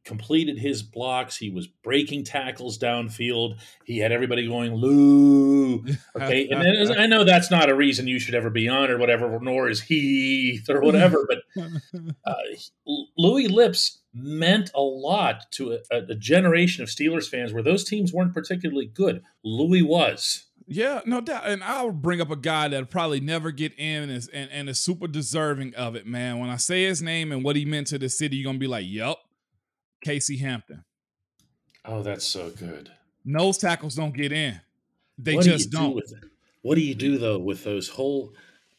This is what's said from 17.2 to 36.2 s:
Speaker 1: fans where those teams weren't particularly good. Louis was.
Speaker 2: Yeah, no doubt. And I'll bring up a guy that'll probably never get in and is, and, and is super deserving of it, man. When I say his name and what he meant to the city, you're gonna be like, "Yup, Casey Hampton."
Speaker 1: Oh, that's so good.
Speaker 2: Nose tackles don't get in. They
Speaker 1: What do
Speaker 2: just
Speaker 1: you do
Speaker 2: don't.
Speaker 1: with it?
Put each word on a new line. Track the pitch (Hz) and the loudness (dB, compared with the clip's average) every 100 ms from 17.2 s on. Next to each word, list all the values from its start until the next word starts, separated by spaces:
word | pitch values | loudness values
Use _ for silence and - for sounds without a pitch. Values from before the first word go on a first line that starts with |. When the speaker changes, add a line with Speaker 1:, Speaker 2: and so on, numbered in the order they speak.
| - | -4
Speaker 1:
fans | 127 120 | -6 -4
where | 113 | -2
those | 123 196 | 0 0
teams | - 214 180 | 0 -2 -2
weren't | 170 180 | 0 -2
particularly | 165 - 180 165 139 113 | -2 -6 -6 -4 -4 -6
good. | 143 190 90 - _ | -2 0 -2 -10 _
Louis | 110 113 165 185 | -6 -2 4 4
was. | 156 170 127 - - - - _ - | 4 4 2 0 -6 -6 -12 _ -10
Speaker 2:
Yeah, | 180 262 277 | -4 -2 -4
no | 226 247 | -4 -4
doubt. | 233 247 226 | -4 -6 -6
And | 196 | -6
I'll | 190 262 240 | -6 -6 -6
bring | 156 156 175 | -4 -4 -2
up | 156 | -4
a | 147 | -6
guy | 160 156 151 | -4 -2 -2
that'll | 135 127 | -4 -6
probably | 175 160 143 | -4 -2 -4
never | 143 165 160 | -4 -4 -6
get | 143 156 - | -6 -8 -6
in | 156 151 | -6 -6
and | 147 | -6
is, | 123 117 | -8 -10
and, | 143 135 | -12 -12
and | 143 139 | -10 -8
is | 127 | -6
super | 175 180 175 | -4 -6 -6
deserving | 151 135 156 151 139 131 | -8 -6 -4 -2 -4 -6
of | 117 120 | -8 -8
it, | 113 104 | -8 -10
man. | 123 123 120 | -8 -6 -6
When | 123 | -6
I | 123 | -6
say | - 185 | -2 0
his | 190 165 | 0 -2
name | 165 165 156 | -4 -4 -4
and | 135 | -4
what | 135 | -2
he | 147 147 | -2 -2
meant | 151 139 | -4 -6
to | 143 | -6
the | 131 | -6
city, | - 151 135 | -4 -4 -4
you're | 135 | -6
gonna | 131 | -6
be | 135 | -6
like, | 117 92 | -6 -6
"Yup, | 104 120 160 _ _ _ _ _ _ _ _ | -6 -6 -8 _ _ _ _ _ _ _ _
Casey | 156 143 147 135 | -6 -4 -4 -4
Hampton." | 135 120 - 76 _ _ _ _ _ _ _ _ _ _ | -6 -8 -12 -20 _ _ _ _ _ _ _ _ _ _
Speaker 1:
Oh, | 110 110 | -12 -8
that's | 101 98 | -8 -6
so | - 98 85 | -6 -6 -10
good. | - 87 73 - _ _ _ 127 | -12 -14 -14 -18 _ _ _ -6
Speaker 2:
Nose | 156 190 185 | 0 0 0
tackles | 185 170 151 | -2 -4 -6
don't | 135 151 | -6 -6
get | 131 143 | -4 -4
in. | 151 143 90 _ _ _ _ _ - | -4 -4 -8 _ _ _ _ _ -10
They | 127 156 | -2 4
Speaker 1:
What | |
do | 180 | 4
Speaker 2:
just | 151 117 | 4 0
Speaker 1:
you | |
do | 156 | -2
Speaker 2:
don't. | 147 | -2
Speaker 1:
with | 120 - | -2 -8
it? | - | -16